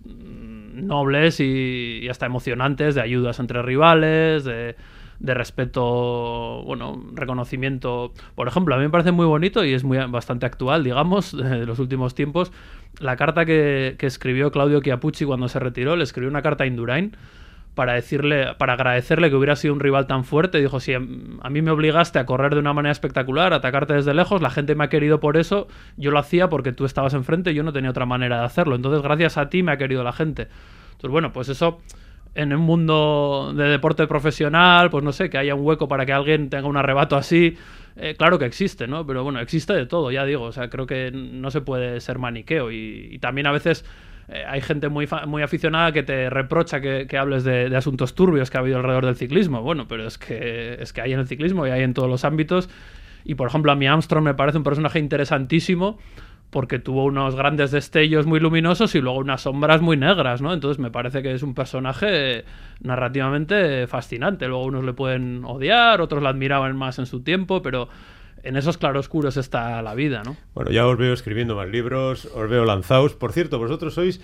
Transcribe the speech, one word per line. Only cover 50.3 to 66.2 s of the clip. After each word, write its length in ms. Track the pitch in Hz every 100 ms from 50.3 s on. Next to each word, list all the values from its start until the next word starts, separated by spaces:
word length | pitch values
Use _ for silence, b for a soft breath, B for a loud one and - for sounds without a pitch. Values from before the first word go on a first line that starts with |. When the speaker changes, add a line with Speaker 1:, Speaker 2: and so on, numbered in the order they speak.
| 113 120 117 117 123
Speaker 1:
es 120 | 123
que 60 | -
hay 100 | 120
en 60 | 131
el 60 | 131
ciclismo 400 | 131 160 190 135
y 40 |
hay 120 | 127
en 100 | 131
todos 160 | 123 127
los 160 | 127
ámbitos. 460 | 147 156 156 180 180 B B B B B
Y, 100 | B
por 140 | 135 123
ejemplo, 240 | 135 147
a 20 |
mí 120 | 143 135
Armstrong 380 | 156 156 156
me 80 | 156
parece 220 | 135 139 156
un 60 |
personaje 360 | 143 143 151 170
interesantísimo 960 | 147 143 139 143 135 165 - 175 185 214 B B B B B
porque 280 | 143 127 131
tuvo 260 | - 131 135
unos 280 | 139 135
grandes 360 | 131 139 151 139
destellos 560 | 143 - 160 156 156 151
muy 120 | 156
luminosos 560 | 160 165 165 180 220
y 60 | 165
luego 180 | 127 131
unas 200 | 135 131
sombras 400 | 143 135 147 160
muy 160 | 165 151
negras, 460 | 139 190 131 123
¿no? 100 | 139
Entonces 260 | 180 135 143
me 120 | 123
parece 320 | 117 120 135
que 100 | 135
es 100 | 127
un 120 | 143
personaje 920 | 123 131 135 131 135 208 175 135 117 - B B B
narrativamente 1080 | - 123 123 135 135 143 156 208 175 135 123
fascinante. 600 | 131 - 117 160 202 127
Luego 160 | 127 131
unos 180 | 135
le 80 | 131
pueden 520 | 123 135 127 127 123
odiar, 560 | 123 127 139 233 233 208
otros 220 | 160 147